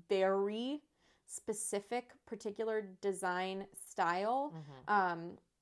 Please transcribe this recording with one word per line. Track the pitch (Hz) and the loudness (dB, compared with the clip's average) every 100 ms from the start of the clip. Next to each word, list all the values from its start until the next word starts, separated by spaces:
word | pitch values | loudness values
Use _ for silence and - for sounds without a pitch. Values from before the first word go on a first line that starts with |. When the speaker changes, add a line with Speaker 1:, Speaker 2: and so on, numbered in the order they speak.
| - | 0
Speaker 1:
very | 196 190 196 202 214 254 294 - _ _ _ - | 4 6 4 2 0 -2 -4 -8 _ _ _ -16
specific, | - - 220 - 214 202 240 240 - - | -8 -6 -4 -2 -4 -2 -4 -4 -12 -12
particular | 214 214 208 220 220 202 185 | -8 -6 -4 -2 -2 -2 -2
design | 202 180 185 180 185 190 196 | -2 0 0 0 0 -4 -8
style, | - - - 175 175 208 254 294 | -12 -6 0 2 2 2 0 -2
Speaker 2:
Mm-hmm. | 160 147 135 - | -6 -12 -8 2
Speaker 1:
um, | 208 185 170 170 - _ _ | 4 4 0 -6 -12 _ _